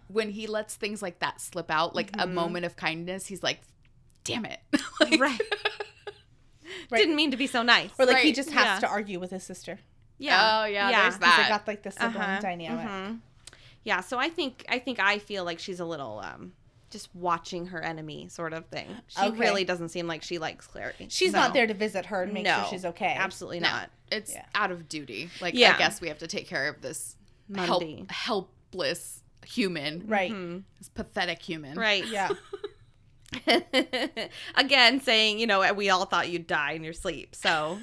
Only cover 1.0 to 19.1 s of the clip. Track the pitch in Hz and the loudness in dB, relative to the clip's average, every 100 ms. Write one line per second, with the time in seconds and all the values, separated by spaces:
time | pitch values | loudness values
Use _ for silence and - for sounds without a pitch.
1 | 190 - - - - 180 165 156 170 185 | -8 -4 -6 -4 -8 -8 -2 0 0 -2
2 | 175 - 180 180 170 175 175 - 165 160 | -6 -2 -2 0 -2 -2 -6 -4 -4 -4
3 | 170 190 185 185 147 117 - _ _ _ | -6 -8 -8 -4 -4 -4 -8 _ _ _
4 | _ _ - 233 214 - - 277 - - | _ _ -6 -6 -6 -10 -2 -2 -2 0
5 | 302 294 277 233 440 - 415 - 415 - | 4 4 4 0 -4 -2 -4 -6 -12 -12
6 | - - _ _ _ _ 311 370 330 226 | -18 -18 _ _ _ _ -16 -16 -2 4
7 | 233 302 311 254 269 247 233 220 170 - | 4 6 2 2 0 2 6 6 4 4
8 | 254 254 285 262 277 285 214 190 226 202 | 6 8 6 4 0 4 4 4 0 -2
9 | 208 180 180 190 - 185 - 165 - _ | -4 -6 -6 -8 -10 -14 -12 -14 -16 _
10 | - _ 277 190 220 220 214 202 202 202 | -20 _ 4 6 6 4 2 2 4 6
11 | 185 185 175 165 143 208 - 214 202 - | 4 6 8 8 8 2 -2 -8 -8 -4
12 | 233 226 202 190 202 175 165 233 220 196 | -2 -2 -2 -2 -2 -6 -6 -6 -6 -8
13 | 190 226 - _ - - - - - 185 | -8 -10 -14 _ -20 -20 -20 -14 -2 -2
14 | 185 247 277 330 285 - - 247 262 226 | -2 -2 -2 -2 -6 -6 -4 -4 -4 0
15 | 196 208 202 202 175 165 - 180 170 160 | 2 2 -2 -6 -6 -6 -8 -8 -6 -6
16 | 131 107 95 65 180 - _ _ _ 214 | -8 -8 -10 -12 -16 -20 _ _ _ -18
17 | - 180 175 170 - 180 175 180 160 160 | -16 -6 -2 -2 -4 -10 -8 -8 -8 -8
18 | 156 147 175 - 165 160 - 151 - 214 | -10 -12 -14 -8 -8 -8 -10 -12 -10 -14
19 | - | -12